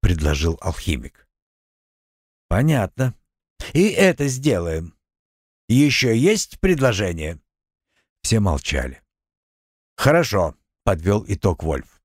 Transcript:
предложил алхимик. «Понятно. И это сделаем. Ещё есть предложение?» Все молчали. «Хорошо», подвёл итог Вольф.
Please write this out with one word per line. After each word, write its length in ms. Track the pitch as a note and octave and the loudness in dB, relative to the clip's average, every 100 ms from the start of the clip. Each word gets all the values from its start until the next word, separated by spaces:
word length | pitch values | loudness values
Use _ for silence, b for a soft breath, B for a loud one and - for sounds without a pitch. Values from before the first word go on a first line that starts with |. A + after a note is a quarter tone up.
предложил 560 | - E2+ D2+ D2 E2 E2 | 2 2 0 0 -2 -2
алхимик. 640 | - D#2+ - C#2+ A#1 _ _ _ _ _ _ _ _ _ _ _ _ _ _ | -6 -6 -4 -6 -6 _ _ _ _ _ _ _ _ _ _ _ _ _ _
«Понятно. 640 | F2+ D3 D3 G2 - B2+ - _ _ _ _ B | 0 2 2 0 -2 -4 -4 _ _ _ _ B
И 160 | D3 G#3 | 2 2
это 400 | - G3 E3 C#3+ | 4 2 2 -2
сделаем. 680 | C3 C#3+ G#2 E2+ D#2+ E2 _ _ _ _ _ _ _ _ | -2 0 0 0 -4 -8 _ _ _ _ _ _ _ _
Ещё 420 | B2 D3 B2 B2+ | 2 4 2 0
есть 480 | A2+ D#3 G#3+ - - | 2 2 0 -4 -4
предложение?» 800 | F#3+ E3+ C3 G2+ G2+ E2 D#2 E2 _ _ _ _ _ _ _ _ | -2 2 2 0 -4 -4 -8 -10 _ _ _ _ _ _ _ _
Все 180 | - A2+ | -2 0
молчали. 600 | G2+ D2 - D2 B1+ B1 _ _ _ _ _ _ _ _ _ - | 2 0 -2 -6 -6 -12 _ _ _ _ _ _ _ _ _ -2
«Хорошо», 600 | C3+ D#3+ D3+ G#2 E2 - _ _ - | 2 2 2 -2 -2 -4 _ _ -2
подвёл 400 | F#2 E2 G2+ - | -2 0 0 -2
итог 360 | G2+ G2 F2 | -2 -2 -2
Вольф. 380 | D#2+ C#2+ - _ | -4 -6 -8 _